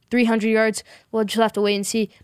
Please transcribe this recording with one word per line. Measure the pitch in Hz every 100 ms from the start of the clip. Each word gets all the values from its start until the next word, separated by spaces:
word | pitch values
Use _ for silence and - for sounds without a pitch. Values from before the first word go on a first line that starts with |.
| _
three | 240 233
hundred | 226 220
yards. | 220 220 208 - - _
We'll | 220
just | 208 220
have | 220
to | 208
wait | 208
and | 202 196
see. | 226 208 _